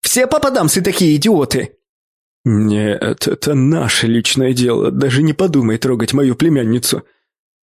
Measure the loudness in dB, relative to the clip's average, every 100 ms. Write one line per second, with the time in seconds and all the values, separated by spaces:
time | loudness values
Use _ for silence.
0 | -4 0 0 0 0 0 0 0 -2 0
1 | 2 2 2 2 0 -2 -6 _ _ _
2 | _ _ _ _ 0 2 2 0 0 -2
3 | -4 -4 -4 -2 -2 0 2 0 0 -2
4 | 0 0 0 0 0 0 0 0 -2 -2
5 | 0 0 0 0 0 0 0 0 -2 -2
6 | 0 0 0 2 2 2 0 -2 -2 -6
7 | -8 _ _ _ _ _